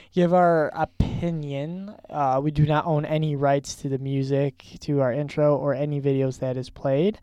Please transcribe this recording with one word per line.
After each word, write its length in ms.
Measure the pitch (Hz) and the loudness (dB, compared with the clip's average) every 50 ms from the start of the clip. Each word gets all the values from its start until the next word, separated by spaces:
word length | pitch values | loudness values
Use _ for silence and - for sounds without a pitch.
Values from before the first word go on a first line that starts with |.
| - _ _ | -20 _ _
give 180 | 180 175 170 | 2 2 4
our 400 | 175 180 180 170 170 160 151 - - | 6 6 6 6 4 4 2 0 -2
opinion. 1200 | - 156 - _ _ - - - - 170 170 170 160 147 143 139 139 143 160 175 185 196 202 214 - - - | -4 -4 -4 _ _ -2 -2 -2 -4 -4 -4 -4 -6 -6 -8 -8 -8 -8 -8 -8 -12 -12 -14 -18 -20 -18 -10
Uh, 320 | - 147 143 131 131 135 | -4 -2 0 0 0 2
we 80 | 143 151 | 0 0
do 140 | 147 147 151 | 2 2 2
not 220 | 147 151 151 - | 4 4 0 0
own 180 | 170 156 147 156 | 0 -2 -2 -2
any 320 | - 156 156 156 156 147 | -2 -2 -2 0 -2 -2
rights 380 | 135 143 139 139 143 139 - - | 0 2 2 2 2 0 -6 -14
to 160 | - - 139 | -10 -6 -6
the 80 | 135 131 | -4 -4
music, 680 | 135 135 139 135 135 135 139 139 143 139 - _ - - - - | -4 -2 -2 -2 0 0 0 0 0 -2 -4 _ -18 -20 -20 -12
to 220 | - - 147 139 | -6 -2 0 2
our 100 | 135 127 | 2 0
intro, 440 | 117 143 147 139 - 156 151 147 147 | 0 -2 -6 -4 -2 2 2 2 2
or 180 | 135 143 143 135 | 2 0 -2 -2
any 260 | 127 147 147 147 143 | -2 -2 -2 -4 -2
videos 380 | 139 143 135 135 135 131 131 - | 0 0 2 2 0 -2 -2 -4
that 180 | 135 131 127 | -6 -6 -4
is 140 | 131 127 - | -6 -8 -10
played. 480 | - - - 139 135 139 170 202 214 - | -14 -6 -2 0 2 2 2 0 0 -4